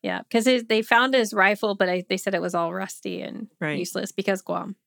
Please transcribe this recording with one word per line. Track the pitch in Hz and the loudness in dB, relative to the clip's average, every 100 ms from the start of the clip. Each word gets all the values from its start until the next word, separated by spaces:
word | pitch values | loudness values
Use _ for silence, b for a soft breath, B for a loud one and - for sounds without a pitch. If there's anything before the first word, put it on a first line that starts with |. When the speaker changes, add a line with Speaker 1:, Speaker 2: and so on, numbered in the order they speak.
Speaker 1:
Yeah, | 196 92 - | -4 -4 0
'cause | 233 226 | 2 4
his, | 254 | 2
they | 226 220 | 2 0
found | 220 233 254 | 4 4 6
his | 262 220 | 2 2
rifle, | 214 190 208 214 | 4 4 4 -2
but | 202 185 | 0 0
I, | 180 175 | 0 -2
they | 190 | -4
said | - | -2
it | 190 | -2
was | 175 | 0
all | 175 165 | -2 -2
rusty | 180 190 - 208 180 | -4 -8 -10 -8 -8
and | - - 214 _ | -8 -10 -14 _
Speaker 2:
Right. | 156 151 | -4 -4
Speaker 1:
useless | 180 196 196 | -4 -6 -6
because | - 196 190 | -4 -2 -2
Guam. | - 175 180 196 | -2 -6 -6 -12